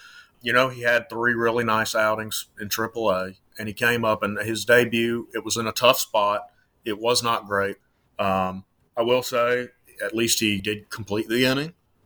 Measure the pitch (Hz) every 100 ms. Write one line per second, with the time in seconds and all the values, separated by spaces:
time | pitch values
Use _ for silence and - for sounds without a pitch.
0 | - - - _ 120 123 131 123 120 120
1 | 110 113 120 117 117 117 113 110 110 110
2 | 107 110 110 - - - 104 - 113 117
3 | 110 92 92 95 _ - 107 98 120 120
4 | 110 107 101 104 107 110 101 120 117 113
5 | 117 117 - 113 110 117 110 - 123 131
6 | - 110 101 104 - _ _ _ 120 104
7 | 117 120 120 113 98 98 98 - _ _
8 | _ - 101 95 92 95 - _ _ -
9 | 120 127 123 123 120 123 123 _ _ -
10 | 101 110 117 - 110 101 104 104 - -
11 | 107 104 110 117 127 135 160 - _ _